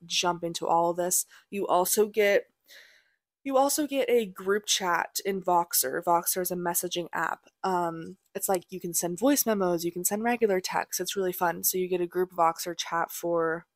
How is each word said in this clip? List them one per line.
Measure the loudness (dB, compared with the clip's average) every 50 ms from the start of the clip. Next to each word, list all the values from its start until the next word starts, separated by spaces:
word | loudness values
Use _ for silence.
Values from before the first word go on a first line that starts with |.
| -8
jump | -6 -4 0 0 0 0 0 -4
into | -6 -6 -4 -2
all | 2 2 4 4 2
of | 0
this. | 0 0 0 0 -2 -2 -4 -10 -20 _ _
You | -6 -4 -2
also | 2 2 2 2 2 2 2 2
get, | 2 2 2 2 4 4 2 2 -2 _ _ _ _ -20 -20 -20 -20 _ _ _ _ _ _ _ _ _ _ _
you | 0 2
also | 4 4 4 2 0 -2
get | -2 -2 -2 0 2
a | 2 2 2
group | 0 -6 -6 -2 -2 0 0 0
chat | 0 -2 0 0 0 0 0 0 -2 -6 -6 -4
in | -4 -4 -2
Voxer. | 0 2 2 2 2 2 0 -2 -2 -2 -2 -2 2
Voxer | 2 2 2 2 0 -2 -2 -2
is | -2
a | -4
messaging | -2 -2 -2 -2 -2 -4 -4 -4 -6 -6 -4 -4
app. | -4 -4 -4 -4 -6 _ _ _ _ -4
Um, | -2 0 0 0 -2 -4 -6 -10 -12 -14 -18 _ _ -10
it's | -6 -2 0
like | 0 -2 -2 _
you | -10 -10
can | -8 -6 -4
send | -4 -2 -2 -2 2
voice | 4 4 4 4 2
memos, | 2 2 2 2 2 2 2 0
you | -2 -4
can | -2 -2
send | -2 -2 0 0
regular | 0 2 2 2 2 2 0
texts. | 0 0 -2 -2 -2 -2 -4 -6
It's | -6 -4 -4
really | -2 -2 -2 -2
fun. | 0 0 -2 -2 -2 -2
So | -2 -2 -2
you | -2 -2
get | -2 -2 -2
a |
group | -2 -2 -2 -2 -2
Voxer | 0 2 2 2 2 0 -6 -8 -8
chat | -8 -8 -4 -2 -2 -2 -4
for | -6 -6 -4 -2 0 0 0 0 -2 -4 -8 _ _